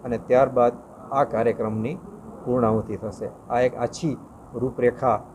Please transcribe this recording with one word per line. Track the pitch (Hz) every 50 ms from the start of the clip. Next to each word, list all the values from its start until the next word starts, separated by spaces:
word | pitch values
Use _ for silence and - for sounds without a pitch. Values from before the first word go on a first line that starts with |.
| -
અને | 127 120 110
ત્યારબાદ | - - 127 123 139 127 127 127 120 120 120 - - - - - - -
આ | 135 135 143
કાર્યક્રમની | - - 110 113 117 107 - 117 110 110 110 110 123 165 190 - - - - - - - - -
પૂર્ણાહુતિ | 131 123 127 120 110 107 110 104 - 107
થશે. | 92 - 110 95 - 113 101 - - - -
આ | 120 120
એક | 127 127 123
આછી | 113 120 117 - - - 160 127 - - - - - - - -
રૂપરેખા | 123 117 131 123 - 123 120 120 - - 127 110 104 - - -